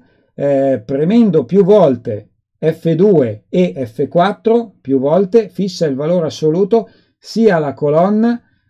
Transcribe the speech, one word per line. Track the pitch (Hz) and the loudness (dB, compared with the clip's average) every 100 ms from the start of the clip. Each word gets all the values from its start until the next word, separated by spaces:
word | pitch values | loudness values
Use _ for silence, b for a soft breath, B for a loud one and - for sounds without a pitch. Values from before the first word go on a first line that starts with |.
| b b b - | b b b -6
eh, | 143 139 139 123 110 | -2 0 0 -2 -4
premendo | 139 160 233 220 156 | -4 0 2 2 0
più | 120 190 | 0 2
volte | 185 214 156 120 120 104 - _ _ _ | 4 4 4 0 -6 -10 -12 _ _ _
F | 156 160 165 | -4 -2 -2
due | 156 208 165 117 107 _ | 2 2 2 0 -4 _
e | 180 180 139 120 | -2 -2 -4 -10
F | - 139 | -6 -4
quattro | 170 196 196 220 233 226 _ | 0 0 -2 -2 -2 -2 _
più | 131 135 | -4 -2
volte, | 139 175 190 226 202 | 0 0 2 0 0
fissa | - 196 - 160 | -4 -6 -4 -4
il | 131 | -2
valore | 151 180 151 | -2 -2 -2
assoluto | - 156 170 196 226 - b b b | -2 -2 0 0 0 -2 b b b
sia | - 208 220 170 | -8 0 2 2
alla | 143 | -2
colonna, | - 147 156 196 214 233 240 _ _ | -4 -2 0 0 0 -2 -4 _ _